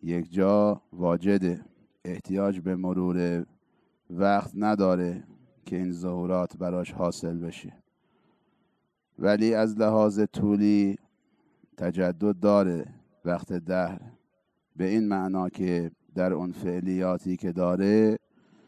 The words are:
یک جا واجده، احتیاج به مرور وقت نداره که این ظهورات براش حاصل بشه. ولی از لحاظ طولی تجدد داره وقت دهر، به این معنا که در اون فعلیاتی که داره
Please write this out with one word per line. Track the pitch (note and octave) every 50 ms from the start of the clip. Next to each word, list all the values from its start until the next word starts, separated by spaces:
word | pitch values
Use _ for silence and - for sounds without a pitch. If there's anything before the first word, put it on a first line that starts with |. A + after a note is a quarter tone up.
| -
یک | E2+ F2 F2 E2 E2+ F2
جا | F#2+ F#2+ G2 G#2 G#2 G#2 G#2 G2+ - _ _ -
واجده، | F2+ F2+ E2+ E2+ E2+ F2+ G2+ G2+ F#2+ F#2 F2 F2 - - - _ _ _ _ _ _ -
احتیاج | F2+ F2 - - - F#2+ G2 G2 G2 F#2+ F#2
به | E2 F#2 F#2
مرور | F2+ F#2+ F2+ F#2 F#2 F2+ F2+ F2+ F2 F2 F2 F2 E2+ E2 _ _ _ _ _ _ _ _ _ _ _ _ -
وقت | F2 F2 G2 G2+ G2+ G2+ G2+ - -
نداره | G2+ G#2+ G#2+ G#2+ G2+ G2 F#2 F2+ F2+ F2+ F2 F2+ - - - - _ _ _ _ _ _
که | - F#2
این | F2+ F#2 F2+
ظهورات | E2+ E2+ F#2 F2+ F2+ F2 F2+ F2 F#2 F2+ F2 - -
براش | E2 F#2 F2 F2+ F2+ F2 -
حاصل | - - F2+ E2+ E2 - F2+ E2+ E2+ E2+
بشه. | E2+ E2 - - - F#2+ - _ _ _ _ _ _ _ _ _ _ _ _ _ _ _ _ _ _ _ _ _ _ _ _ _ _ _ _ -
ولی | - G2+ G#2 G#2 A2 A2+ A2+
از | G#2+ A2 A2 G#2
لحاظ | A2 A2 G#2+ A2 G#2+ G#2+ G#2+ G2 G#2+
طولی | G#2 - - - G#2 G#2 G#2 G#2 G#2 G#2 G#2 G2+ G2+ G2 G2+ - _ _ _ _ _ _ _ _ _ _ _ _ _ _ _
تجدد | - F2 F2+ E2 F#2 F2+ F2+ F2 D#2+ G#2 G#2 G2 F2
داره | G2+ G#2 G2+ G2+ F#2+ F#2 E2+ D#2+ C#2 - - - _ _ _ _ -
وقت | F2 F2 F2 - - F#2
دهر، | F2 E2 F2+ F2+ F#2 F2+ E2+ F#2+ - - A2+ - _ _ _ _ _ _ _ _ _ _ _ _
به | - F#2
این | F#2 G#2+ A2+ A2
معنا | G2+ G2 F#2+ F#2 F#2 F#2+ F#2 F2+ F2+
که | - - F#2 F2+ F2 F2 E2+ E2 _ _ _ _ -
در | F#2 F2+ F#2 F2+
اون | D#2 F2+ F2+
فعلیاتی | F2 - G2 F2+ F2+ F2+ F2+ F#2+ F#2 F#2 F#2 F#2 F2+ F2 - F#2 F2+
که | - - F2+
داره | E2+ F2+ F2+ F2 F2+ F#2 G2 G2+ G#2 A2 A2 G#2+ A2 - _ _ _ _ _ _ _ _ _